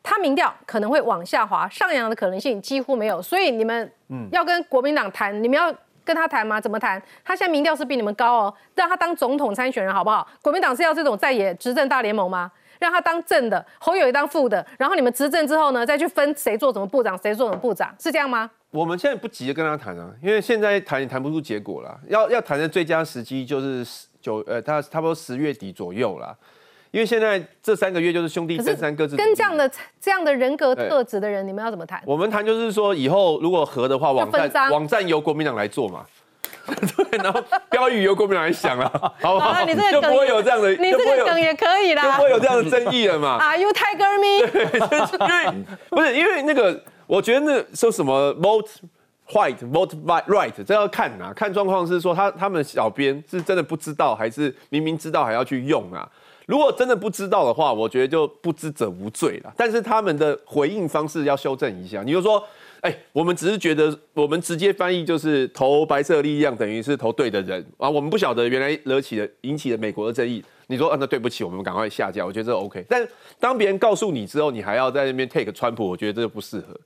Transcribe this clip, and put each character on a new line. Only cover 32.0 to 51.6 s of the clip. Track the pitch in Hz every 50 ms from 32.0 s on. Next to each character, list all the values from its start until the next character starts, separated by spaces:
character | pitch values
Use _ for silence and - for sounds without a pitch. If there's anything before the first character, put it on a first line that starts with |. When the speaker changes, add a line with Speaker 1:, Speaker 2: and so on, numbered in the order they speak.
| 180
Speaker 2:
我 | 165 143
们 | 156 185 220
谈 | 208 208 208
就 | 220 226
是 | 226 233 226
说， | 196 214 214 202 196
以 | 156 131 135
后 | 175 202 196 175 156 -
如 | 156 170
果 | 180 170 147
和 | - - 127 120
的 | 131 135
话， | 131 151 151
网 | 135 127 110 107
站， | - 190
Speaker 1:
要 | 160
分 | 139
赃。 | - - 269 269
Speaker 2:
网 | 151 151 156
站 | 151 240 220 196
由 | 175 160 151
国 | 147 160 151
民 | 151 156
党 | 147 123
来 | 107 104
做 | 107 - 147 123
嘛。 | 98 87 64 52 - _ _ _ _ _ _ - - - - -
<laughs> |
对， | - 277 - - 185 - - 403 - - 214 185
然 | 190
后 | 185 247 - - 349 370 - _
标 | 233 247 262 254
语 | 247 214 190
由 | 196 196
国 | - 214
民 | 196 196
党 | 175 156
来 | 165
想 | 170 - - - 127
啊， | 123 131 123 - 147 -
<laughs> | - - -
好 | - 165 190
不 | 190
好？ | 302 - -
Speaker 1:
好 | 359
了， | 349
你 | 330 320
这 | 302
个 | 415 403 370 294
梗 |
也 |
Speaker 2:
就 |
不 | 302 302 262
会 | 269 277
有 | 262 233 214 196
这 | 247
样 | 247 226
的， | 208 196
Speaker 1:
你 | 190 - 359 370
这 | -
个 | 508 508 466 554 508 466
梗 | 381 339 330
也 | 330 320 311
可 | - - 339 359 392
以 | 403 359 311
啦。 | 285 294
Speaker 2:
就 | 277
不 | 269 277 285
会 | 277
有， | 262
就 | 220 240
不 | 262
会 | 254
有 | 240
这 |
样 | 226
的 | 160
争 | 165 240 240 208 247
议 | 247 226
了 | 185 -
嘛。 | 151 - - - 226
Speaker 1:
<laughs> |
Are | - 302 311
you | 339 381 415
Tiger | 415 - - 403 415 - 403 392 403 403
Me？ | 403 403 403 403 403 -
Speaker 2:
对， | - 381 - - - 233
就 | 226 - 302 302 208
是 | - -
因 | 370 202
为， | 254 349 349 320 262 190 196 190 - 196 - - -
不 | 349 302
是， | 320 294 233
因 | 285 339
为 | 427 381 302 269
那 | 302 302
个， | 262 220 185 156 - - - _ _ _
我 | - 143 196
觉 | 190 226 240
得 | 269
那 | 294 302 285 226 - - -
说 | - - 226
什 | - - 156
么 | 135 131 135 143 143 127
vote | - 170 202 220 220 208 - - - - 165 _ _ _ _ _ _ _ -
white, | - 208 196 151 123 95 123 120
vote | 139 165 190 160 165 156 151
right， | 160 170 160 - - 202 202 160 120 107 - 101
这 | - 202
要 | 214 208 196
看 | - - 214 143 113 95
啊， | 92 - 147
看 | - 220 208 180
状 | 202